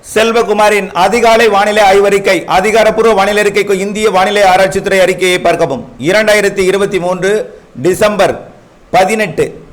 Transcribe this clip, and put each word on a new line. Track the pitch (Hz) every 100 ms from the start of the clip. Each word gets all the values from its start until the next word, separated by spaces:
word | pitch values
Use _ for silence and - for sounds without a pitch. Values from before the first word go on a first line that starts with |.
| -
செல்வகுமாரின் | - 226 220 208 208 214 208 190
அதிகாலை | 170 190 233 233 226 233
வானிலை | 196 208 208
ஆய்வறிக்கை. | 202 202 196 196 196 185
அதிகாரப்பூர்வ | - 165 208 220 214 220 220
வானிலை | 208 196 208
அறிக்கைக்கு | 208 202 196
இந்திய | 190 196 208 214
வானிலை | 185 190 208
ஆராய்ச்சித்துறை | 196 185 190 196 190 190
அறிக்கையை | 185 180 185 180
பார்க்கவும். | 180 165 165 127 - -
இரண்டாயிரத்தி | 135 202 214 214 202 185
இருபத்தி | 185 190 202 190
மூன்று | 175 180 185 214 - - - -
டிசம்பர் | 143 180 208 202 180 - - - - _ -
பதினெட்டு | 165 190 220 208 151 147 - -